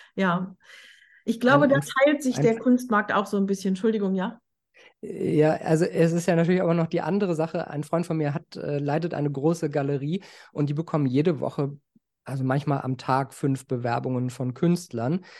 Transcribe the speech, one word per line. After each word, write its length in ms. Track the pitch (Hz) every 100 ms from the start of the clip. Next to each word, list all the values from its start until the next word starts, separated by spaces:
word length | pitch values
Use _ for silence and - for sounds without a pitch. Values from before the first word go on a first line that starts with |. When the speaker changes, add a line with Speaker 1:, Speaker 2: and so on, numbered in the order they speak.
| - -
Speaker 1:
Ja. 400 | 190 175 185 - - - - - _ _ -
Ich 140 | 226
glaube, 240 | 247 285
Speaker 2:
Ein 60 | 285
Speaker 1:
da 60 | 277
Speaker 2:
Empf-, 120 | - 262
Speaker 1:
teilt 180 | 277 294
sich 140 | 254 247
Speaker 2:
ein 60 |
Speaker 1:
der 160 | 233 226
Kunstmarkt 540 | 254 247 247 208 208
auch 100 | 196
so 140 | 208 202
ein 80 | 196
bisschen. 240 | 196 196
Entschuldigung, 440 | 190 226 220 196
ja? 260 | 190 202 233 _ _ _ _ - _
Speaker 2:
Ja, 520 | - 170 160 160 156 -
also 280 | - 160
es 280 | 180 - 165
ist 140 | 170 170
ja 100 | 170
natürlich 240 | 170 180
aber 140 | 175
noch 120 | 170 165
die 140 | 170
andere 340 | - 202 196
Sache. 340 | 156 165 175 -
Ein 160 | 147
Freund 220 | 147 165 170
von 100 | 160
mir 180 | 147
hat, 220 | 139 - -
äh, 220 | - 143
leitet 360 | 143 147 170
eine 160 | - 147
große 400 | 135 147 170 156
Galerie 520 | 143 139 143 143 185 - - -
und 160 | - 143
die 60 |
bekommen 320 | 147 165 156 135
jede 340 | 127 165 139
Woche, 380 | 131 - 143 143 _ _ _ _
also 200 | - 135
manchmal 380 | 131 139 147 139
am 160 | 127 127
Tag, 340 | - 131 135
fünf 340 | - 143 135 -
Bewerbungen 640 | 127 120 123 127 127 127
von 240 | 123 127
Künstlern. 720 | 123 170 170 - 117 120 180 -